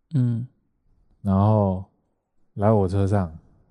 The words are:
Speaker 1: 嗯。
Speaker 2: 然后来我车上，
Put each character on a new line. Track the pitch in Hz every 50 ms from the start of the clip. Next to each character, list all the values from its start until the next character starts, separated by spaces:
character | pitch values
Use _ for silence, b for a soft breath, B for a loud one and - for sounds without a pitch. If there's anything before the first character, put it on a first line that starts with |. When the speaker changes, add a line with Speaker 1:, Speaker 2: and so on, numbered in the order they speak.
| _ _ 160
Speaker 1:
嗯。 | 131 123 120 117 113 123 - _ _ _ _ _ _ _ _ _ _ _ _ _ _
Speaker 2:
然 | - 98 95
后 | 98 101 107 110 107 101 95 92 92 95 - _ _ _ _ _ _ _ _ _ _ _ _ -
来 | 107 101 107
我 | 113 104 95
车 | 87 95 98 98
上， | 95 104 101 92 80 80 82 - _ _ _ _ _